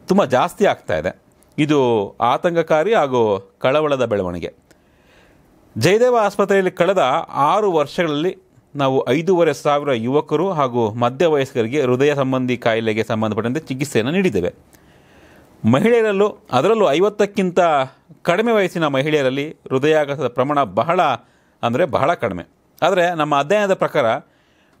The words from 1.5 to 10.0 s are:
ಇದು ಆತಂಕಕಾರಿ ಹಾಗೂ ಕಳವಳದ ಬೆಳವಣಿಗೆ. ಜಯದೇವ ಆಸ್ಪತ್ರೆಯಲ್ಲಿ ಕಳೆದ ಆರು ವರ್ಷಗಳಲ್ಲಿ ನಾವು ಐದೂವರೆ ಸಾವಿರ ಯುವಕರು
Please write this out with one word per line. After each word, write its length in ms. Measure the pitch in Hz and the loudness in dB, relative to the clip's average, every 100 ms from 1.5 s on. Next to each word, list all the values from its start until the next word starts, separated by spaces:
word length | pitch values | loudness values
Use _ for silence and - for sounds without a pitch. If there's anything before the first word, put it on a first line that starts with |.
| - | -4
ಇದು 520 | 147 147 127 113 98 - | 0 2 2 2 -2 -2
ಆತಂಕಕಾರಿ 760 | 117 147 180 170 160 156 175 | -2 0 -2 -2 0 0 2
ಹಾಗೂ 600 | 220 147 127 110 95 - _ | 0 0 2 2 0 -4 _
ಕಳವಳದ 460 | 131 147 151 139 | 0 0 0 0
ಬೆಳವಣಿಗೆ. 500 | 117 104 92 87 82 - _ _ _ _ _ _ _ _ _ _ _ - | -2 -2 -4 -6 -10 -14 _ _ _ _ _ _ _ _ _ _ _ -2
ಜಯದೇವ 380 | 135 208 247 240 | 2 4 4 2
ಆಸ್ಪತ್ರೆಯಲ್ಲಿ 540 | 202 - 196 196 185 | 0 0 0 2 0
ಕಳೆದ 280 | 180 175 190 135 151 - | -2 -2 0 0 -2 -4
ಆರು 440 | - 143 190 214 | -2 0 0 0
ವರ್ಷಗಳಲ್ಲಿ 640 | 165 139 - 170 147 170 - _ _ _ 143 | 0 -2 -4 -4 -2 -4 -6 _ _ _ -4
ನಾವು 300 | 135 131 - | -2 0 0
ಐದೂವರೆ 460 | 139 170 180 165 | -2 0 2 2
ಸಾವಿರ 380 | 143 151 147 143 | 0 0 -2 0
ಯುವಕರು 600 | 123 | -2